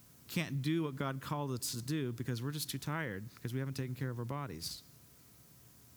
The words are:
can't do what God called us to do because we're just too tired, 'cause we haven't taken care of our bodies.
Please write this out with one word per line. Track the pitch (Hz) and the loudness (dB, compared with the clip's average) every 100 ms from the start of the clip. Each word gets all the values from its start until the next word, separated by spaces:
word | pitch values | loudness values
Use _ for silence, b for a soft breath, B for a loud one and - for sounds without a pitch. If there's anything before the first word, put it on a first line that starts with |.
| - - - | -20 -20 -4
can't | 175 135 139 | 0 2 2
do | 139 165 | 4 4
what | 151 135 | 4 2
God | 139 135 | 0 0
called | - 147 143 | 0 0 2
us | 123 - | 2 0
to | 120 | 0
do | 120 156 127 | 2 2 2
because | 120 127 117 | 0 0 0
we're | 135 | 0
just | 151 - | -2 -2
too | 135 | -2
tired, | - 156 143 95 107 - | 0 0 0 -2 -6 -6
'cause | 117 | -2
we | 131 | 0
haven't | 135 | 0
taken | 135 131 | 0 0
care | 123 131 | 0 0
of | 120 | 0
our | |
bodies. | 120 143 131 80 - - - - - - - - - - - - - | 0 0 -2 -2 -4 -6 -10 -20 -20 -20 -20 -20 -20 -20 -20 -20 -20